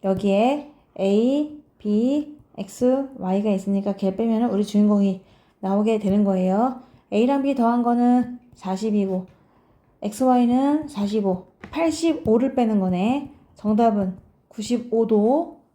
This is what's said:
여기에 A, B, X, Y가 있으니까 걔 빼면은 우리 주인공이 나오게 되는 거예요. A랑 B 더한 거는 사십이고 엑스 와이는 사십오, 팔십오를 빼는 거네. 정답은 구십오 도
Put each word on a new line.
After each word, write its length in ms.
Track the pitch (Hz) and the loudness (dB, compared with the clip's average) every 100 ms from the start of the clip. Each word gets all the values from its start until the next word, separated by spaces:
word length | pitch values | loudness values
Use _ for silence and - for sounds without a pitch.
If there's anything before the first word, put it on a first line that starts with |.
| 196 | -2
여기에 640 | 190 202 196 240 294 - _ _ - | -2 0 2 2 0 -6 _ _ -4
A, 640 | 196 202 240 285 302 294 _ _ | 0 2 2 0 -2 -8 _ _
B, 580 | 208 208 247 294 294 - _ - | -2 0 2 0 -4 -14 _ -16
X, 520 | 196 - 247 262 269 - | -14 -2 0 0 -4 -8
Y가 320 | 185 190 214 | -4 -2 0
있으니까 460 | 196 196 196 202 196 | -2 -2 -2 -2 -2
걔 200 | 190 190 | -4 -2
빼면은 360 | 226 220 240 | -2 0 0
우리 120 | 202 | 0
주인공이 600 | 208 208 208 208 196 185 - _ _ _ | 0 2 2 4 2 -2 -10 _ _ _
나오게 400 | 190 202 214 220 | -4 0 0 0
되는 240 | 202 202 | 0 2
거예요. 580 | 202 190 185 196 254 247 - - _ | 2 2 0 2 0 -4 -16 -20 _
A랑 300 | 202 240 277 | 0 2 2
B 140 | 269 269 | 0 0
더한 280 | 233 240 | 2 2
거는 560 | 240 240 240 247 247 - _ | 0 2 4 2 0 -8 _
사십이고 720 | - 185 190 220 208 190 185 185 _ _ _ _ _ _ _ | -14 -6 -4 0 0 0 -2 -6 _ _ _ _ _ _ _
엑스 220 | 208 214 | -10 -2
와이는 640 | 262 247 240 247 277 302 294 | 2 4 4 2 2 0 -4
사십오, 600 | 202 202 214 196 185 - _ - | -6 -2 0 0 -2 -6 _ -12
팔십오를 840 | 302 330 311 330 302 - 226 262 - | -2 -2 0 -2 0 2 2 2 0
빼는 240 | 233 208 | 0 0
거네. 540 | 185 180 208 277 285 - _ - | 0 0 0 -2 -4 -18 _ -8
정답은 600 | 208 214 233 208 190 185 - _ _ | -2 2 4 2 -2 -6 -18 _ _
구십오 600 | - 208 240 - 226 226 | -14 -4 -4 -2 0 2
도 520 | 214 214 285 339 - _ | 2 2 0 -2 -12 _